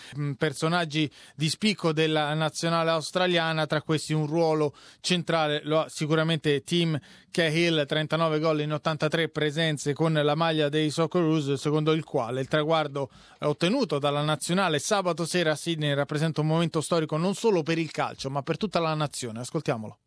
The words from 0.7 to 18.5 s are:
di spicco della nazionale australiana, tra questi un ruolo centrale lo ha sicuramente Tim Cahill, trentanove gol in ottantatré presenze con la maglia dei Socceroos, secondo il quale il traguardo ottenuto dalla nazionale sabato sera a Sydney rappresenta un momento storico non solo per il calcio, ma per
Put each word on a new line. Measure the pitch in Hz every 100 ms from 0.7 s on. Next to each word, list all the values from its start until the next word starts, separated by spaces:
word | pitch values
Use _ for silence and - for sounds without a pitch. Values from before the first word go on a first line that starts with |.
| 175 170 151 147 - - -
di | 156
spicco | - 214 180 170
della | 156 160 156 147
nazionale | 156 156 - 165 165 165
australiana, | 165 143 180 180 170 160 160 151
tra | 151
questi | - 156 -
un | 156 151
ruolo | 165 160 156 147 - - -
centrale | - 180 165 165 151 147
lo | 147 156
ha | 147
sicuramente | - 151 160 160 160 156 143
Tim | - 170 165 147 - - -
Cahill, | - 165 160 170 160 139
trentanove | 156 156 160 165 156
gol | 160 156
in | 151
ottantatré | 151 165 156 156 165 156
presenze | 156 151 143 165 147 143
con | 139 165
la | 156 147
maglia | 151 165 156 147
dei | 156 151
Socceroos, | 143 160 180 160 160 139
secondo | 139 147 151 151
il | 160
quale | 147 143 113 127
il | 135
traguardo | 156 151 160 147 139 135 - - -
ottenuto | 151 147 170 269 208 143
dalla | 143 147
nazionale | 151 151 - 180 185 151
sabato | - 208 180 160
sera | 165 180 156
a | 147
Sydney | 175 165 147
rappresenta | 143 143 151 160 156
un | 151
momento | 160 165 160
storico | - 170 156 156
non | 180 190
solo | 233 185
per | 151 165
il | 156
calcio, | - 123 120 135
ma | 139
per | 131